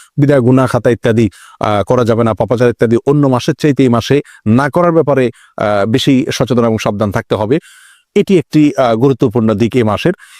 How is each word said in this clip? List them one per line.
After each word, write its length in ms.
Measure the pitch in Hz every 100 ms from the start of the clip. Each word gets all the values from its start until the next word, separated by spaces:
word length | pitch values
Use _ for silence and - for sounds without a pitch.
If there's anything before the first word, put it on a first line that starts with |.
| - -
বিধায় 240 | 143 143
গুনাহ 260 | 120 131 127
খাতা 240 | 120 123
ইত্যাদি, 360 | 120 123 113 107 - - -
আহ, 220 | 110 104
করা 220 | 98 127
যাবে 200 | 113 113
না, 100 | 113
পাপাচার 340 | 107 104 120 123
ইত্যাদি 280 | 113 117 113 -
অন্য 200 | 147 143
মাসের 280 | 123 - 143
চাইতে 240 | 151 135
এই 60 | 131
মাসে 280 | 117 - 139 - - 107
না 200 | 117 143
করার 220 | 175 175
ব্যাপারে, 380 | 165 147 131 123 - _ -
আহ, 280 | 107 104 104
বেশি 400 | 110 - 131 -
সচেতন 320 | - 123 120
এবং 140 | 117 110
সাবধান 320 | 117 104 107
থাকতে 240 | - -
হবে। 240 | 101 107 156 - - - _ _
এটি 240 | 208 - 185
একটি, 340 | - 156 147 135
আহ, 180 | 127
গুরুত্বপূর্ণ 600 | 113 139 135 135 120 110
দিক 220 | 104 117 127
এই 60 |
মাসের। 300 | 107 98 165 - -